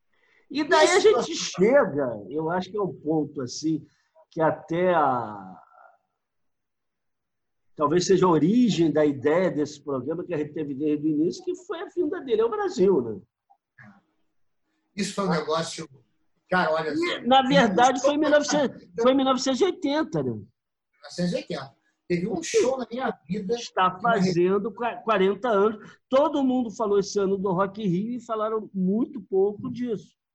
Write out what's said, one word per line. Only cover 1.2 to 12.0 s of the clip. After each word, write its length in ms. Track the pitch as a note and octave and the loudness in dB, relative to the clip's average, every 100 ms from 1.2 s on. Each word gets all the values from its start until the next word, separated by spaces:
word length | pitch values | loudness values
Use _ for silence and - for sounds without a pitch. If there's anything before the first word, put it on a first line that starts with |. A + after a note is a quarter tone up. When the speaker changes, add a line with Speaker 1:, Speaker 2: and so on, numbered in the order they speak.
| B3+ | 0
Speaker 2:
eu 60 | E4 | -6
Speaker 1:
chega, 840 | - - G3+ C#4+ G3 C#3+ B2+ A2 G#2 | -6 2 4 6 4 0 -4 -6 -8
eu 220 | D3+ D#3+ | -6 -4
acho 200 | F#3 F#3 | -4 -4
que 60 | G#3 | -4
é 60 | |
um 100 | F#3 | -6
ponto 480 | B2+ D3 D#3+ C#3+ D3 | -6 -4 -2 -2 -6
assim, 460 | A#2+ - D#3 D#3 - _ _ _ _ | -10 -6 -4 -4 -8 _ _ _ _
que 100 | E3+ | -2
até 520 | D#3 - - E3 F#3 | 0 -2 -6 -2 0
a... 600 | E3+ C#3+ B2 A2 G#2 F#2+ F2 - _ B1+ _ _ _ _ _ _ _ _ _ _ _ _ _ _ _ _ _ _ - | 2 2 0 -6 -10 -16 -20 -20 _ -20 _ _ _ _ _ _ _ _ _ _ _ _ _ _ _ _ _ _ -2
talvez 300 | D3 F3 F3+ | 0 2 2
seja 200 | F3+ F#3 | 4 4
a 40 | |
origem 600 | D#3 D#3+ A#3+ A#3+ D#3+ E3 | 4 4 4 4 4 2
da 120 | D3 | 2
ideia 460 | D3+ C3+ D3 E3 F3+ | 2 0 0 2 0
desse 300 | C#3+ C#3 - | -2 -4 -6
programa 440 | D3 C3 B2 E3 | -6 -6 -4 -6
que 100 | F3 | -6
a 40 | D#3+ | -6
gente 140 | D3+ | -6
teve 220 | D#3+ C#3+ | -6 -8
desde 320 | C3 D3+ D3 D#3 | -4 -2 -2 0
o 40 | |
início, 340 | D3 E3 - | 0 -2 -4
que 100 | - | -8
foi 260 | F4+ - - | -8 -8 -10
a 60 | F#4+ | -8
vinda 340 | F4 | -4